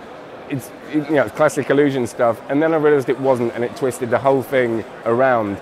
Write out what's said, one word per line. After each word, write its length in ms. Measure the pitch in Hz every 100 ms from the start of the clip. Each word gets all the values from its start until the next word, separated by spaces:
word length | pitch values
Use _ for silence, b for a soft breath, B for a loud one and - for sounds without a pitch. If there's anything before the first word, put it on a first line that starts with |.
| - - - - -
it's, 200 | 139 - - -
you 100 | 151 147
know, 120 | 151
it's 120 | 110 -
classic 340 | 151 147 127
illusion 360 | 143 147 135 117
stuff," 340 | - 117 110 -
and 120 | 139
then 120 | 160
I 20 | 160
realised 320 | 147 147 123
it 120 | 127
wasn't, 340 | 135 123 120
and 100 | 113
it 100 | 120 -
twisted 340 | 131 - 120
the 80 | 113
whole 240 | 135 135
thing 420 | 117 135 120 113 95 - 113
around. 520 | 117 131 120 104 98